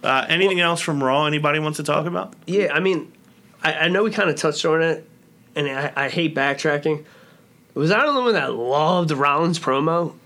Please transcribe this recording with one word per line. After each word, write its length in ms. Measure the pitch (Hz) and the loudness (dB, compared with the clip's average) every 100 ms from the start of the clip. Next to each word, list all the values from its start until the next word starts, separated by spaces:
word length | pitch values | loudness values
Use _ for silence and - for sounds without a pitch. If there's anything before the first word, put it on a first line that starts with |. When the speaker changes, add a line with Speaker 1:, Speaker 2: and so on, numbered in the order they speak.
Speaker 1:
Uh, 220 | - 131 - | 2 0 0
anything 300 | 165 196 185 | 2 2 2
Speaker 2:
Well, 120 | 175 | 0
Speaker 1:
else 100 | 165 | 0
from 200 | 170 147 | -2 0
Raw 220 | 131 139 151 | 2 2 2
anybody 340 | 147 147 151 | 0 0 0
wants 180 | 151 151 | -2 -4
to 60 | |
talk 220 | 147 151 160 | -2 -2 0
about? 280 | 175 196 - - | -4 -6 -12 -4
Speaker 2:
Yeah, 280 | 185 185 | 0 0
I 60 | 147 | 0
mean, 300 | 190 175 - - - - - - | 0 -2 -4 -18 -20 -20 -20 -4
I, 100 | 160 | -4
I 140 | 156 160 | 0 0
know 160 | 180 | 2
we 80 | 220 | 0
kinda 220 | 214 196 | 0 0
touched 320 | 147 165 151 165 | 0 -2 0 0
on 160 | 160 | 2
it, 260 | 165 156 - - - _ - - | 2 -2 -6 -20 -20 _ -14 -6
and 140 | 143 | -4
I, 220 | 135 143 139 | -4 -6 -4
I 140 | 139 | -4
hate 260 | 143 165 147 | -2 -2 0
backtracking. 680 | 135 139 160 147 151 151 - - - - _ _ _ | -2 0 0 0 -2 -4 -6 -20 -20 -20 _ _ _
Was 180 | - 151 | -2 0
I 100 | 208 | 2
the 60 | 294 | 2
only 160 | 262 | 2
one 100 | 247 | 2
that 200 | 202 135 | 0 0
loved 580 | 113 120 143 156 180 170 | -4 0 2 2 2 0
Rollins' 460 | 143 143 143 165 160 | 2 2 2 0 0
promo? 560 | - 135 151 170 170 - | 0 0 0 0 -2 -8